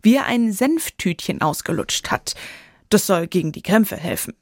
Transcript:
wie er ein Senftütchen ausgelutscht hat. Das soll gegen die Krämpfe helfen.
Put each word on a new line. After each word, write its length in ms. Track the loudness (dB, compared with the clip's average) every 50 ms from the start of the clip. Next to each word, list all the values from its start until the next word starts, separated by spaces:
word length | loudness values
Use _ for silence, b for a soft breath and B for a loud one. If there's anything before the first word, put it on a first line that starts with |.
| 6
wie 120 | 6 4
er 100 | 4 2
ein 280 | 0 0 0 0 0 0
Senftütchen 880 | 0 0 0 0 0 -2 -6 _ _ -2 -2 -2 -2 -4 -6 -4 -2
ausgelutscht 720 | -2 -2 -2 -4 -4 -4 -4 -4 -2 -4 -4 -6 -2 -2
hat. 240 | -4 -4 _ -8 -10 B B B B B B B B B B B
Das 180 | 2 2 4
soll 200 | 4 0 0 0
gegen 240 | 0 -2 0 0 0
die 120 | -6 -6 -2
Krämpfe 340 | 2 4 4 4 4 0
helfen. 360 | -8 -6 -6 -6 -6 -6 -10 -12 _